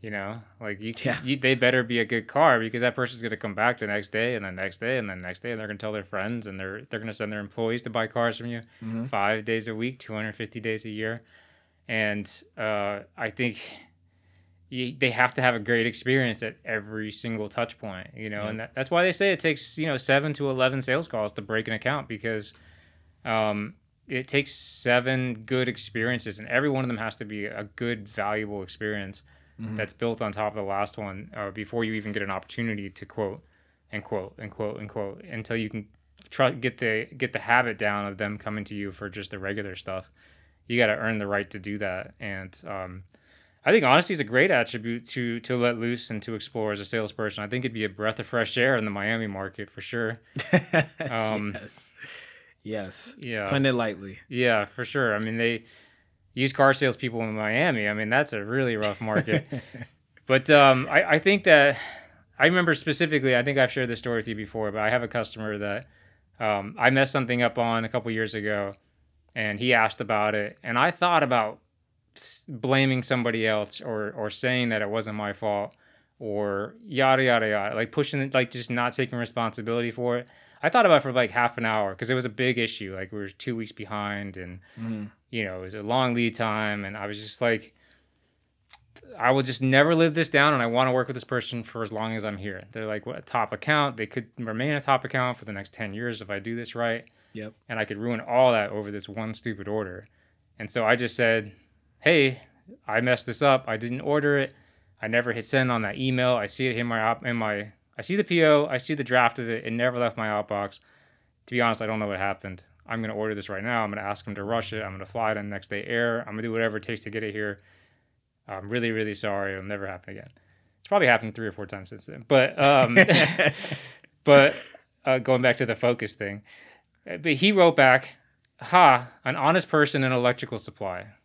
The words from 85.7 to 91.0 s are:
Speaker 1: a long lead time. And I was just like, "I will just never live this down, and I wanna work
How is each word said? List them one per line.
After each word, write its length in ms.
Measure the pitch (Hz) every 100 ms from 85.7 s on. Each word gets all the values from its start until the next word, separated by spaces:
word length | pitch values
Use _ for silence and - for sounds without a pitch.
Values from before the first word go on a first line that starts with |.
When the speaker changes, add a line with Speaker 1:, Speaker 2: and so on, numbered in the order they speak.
Speaker 1:
a 80 | 104
long 320 | 104 123 127
lead 220 | 120 117 110
time. 500 | 113 107 107 104 98
And 100 | 104
I 120 | 101
was 120 | 104
just 220 | 107 -
like, 320 | 120 113 - _ _ _ _ _ _ _ _ _ _ - _ - - 220
"I 140 | 120
will 100 | 135
just 200 | 131 127
never 340 | 131 135 147 165
live 180 | 165
this 160 | 156 160
down, 240 | 143 143
and 80 | 143
I 60 | 117
wanna 240 | 120 131
work 160 | 127